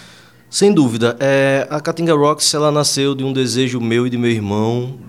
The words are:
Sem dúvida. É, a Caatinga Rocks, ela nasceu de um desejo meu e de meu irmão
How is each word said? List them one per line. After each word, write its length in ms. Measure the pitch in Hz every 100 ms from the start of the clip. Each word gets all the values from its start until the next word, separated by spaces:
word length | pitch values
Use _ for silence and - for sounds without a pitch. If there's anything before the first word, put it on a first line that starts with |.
| - - - _ -
Sem 240 | - 202
dúvida. 440 | 175 131 113 117 117
É, 460 | 135 135 135 135 -
a 100 | 151
Caatinga 340 | 156 160 165
Rocks, 380 | 151 147 151 -
ela 160 | 151 151
nasceu 440 | 147 143 139 139
de 80 | 135
um 100 | 135
desejo 480 | 135 127 117 131 123
meu 260 | 113 117 123
e 40 |
de 80 | 120
meu 120 | 120
irmão 680 | 117 101 104 110 120 123 127